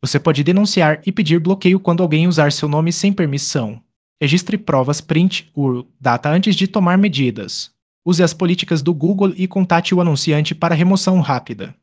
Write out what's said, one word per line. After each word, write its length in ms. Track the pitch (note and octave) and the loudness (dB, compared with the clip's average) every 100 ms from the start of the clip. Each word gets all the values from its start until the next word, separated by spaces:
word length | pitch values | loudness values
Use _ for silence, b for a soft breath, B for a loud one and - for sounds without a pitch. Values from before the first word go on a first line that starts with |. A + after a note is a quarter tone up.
Você 160 | - D3 | -2 -2
pode 260 | E3 C#3+ | 0 0
denunciar 560 | C#3+ F3+ G3+ - D#3+ D#3 - | 2 2 2 2 2 0 -4
e 60 | |
pedir 280 | F#3 D#3+ E3+ | -2 0 2
bloqueio 400 | E3 F#3+ F#3 F#3 | 2 0 2 2
quando 220 | F#3 E3+ | 2 0
alguém 260 | F3+ D#3 F3 | 2 2 2
usar 240 | D#3+ D3 | 2 2
seu 160 | C#3+ D#3 | 2 -2
nome 240 | D3 E3 | 0 0
sem 200 | E3+ G3 | 0 0
permissão. 680 | G3 D#3+ C#3 - D3+ A2+ A#2+ _ _ _ _ | 0 -2 -2 -4 -4 -6 -10 _ _ _ _
Registre 360 | D3 E3 - G#3 | 0 0 -2 -8
provas 440 | - C#3+ C3 D3+ | 0 0 0 -4
print, 500 | - D#3+ F#3 - - | -2 0 0 -2 -10
ur, 320 | - C#3 B2 A#2+ _ | -4 -2 -4 -8 _
data 300 | C3+ A#2+ D3+ | 0 0 0
antes 240 | E3 G3 | 0 0
de 120 | E3+ F#3+ | 0 -2
tomar 300 | G#3 F3 F3+ | 0 2 2
medidas. 720 | G3+ C#3 C3 G#2+ G2 - - _ _ _ | 0 0 -2 -4 -10 -12 -12 _ _ _
Use 180 | - F3 | -2 2
as 100 | F3 | 2
políticas 480 | - F3+ F3+ F#3 E3 | 0 -2 -2 0 -2
do 140 | C#3+ | 0
Google 380 | E3 D#3+ G3 G3 F3+ | -2 0 0 0 0
e 100 | F#3 | -4
contate 480 | G3 F#3 E3+ F3 | -2 0 0 2
o 60 | F3+ | 0
anunciante 540 | F3 C#3+ - D3+ D3+ | 2 0 0 0 0
para 200 | D#3 E3+ | -2 -2
remoção 460 | E3 F3+ F#3+ - F#3 | 2 2 2 2 2
rápida. 540 | D#3 C3 - G#2+ G2 - | 2 -2 -4 -12 -12 -16